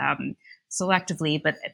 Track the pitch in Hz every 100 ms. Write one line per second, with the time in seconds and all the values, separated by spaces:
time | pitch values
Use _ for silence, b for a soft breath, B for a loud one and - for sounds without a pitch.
0 | 139 143 135 - b b _ - 185 185
1 | 180 160 156 151 156 151 -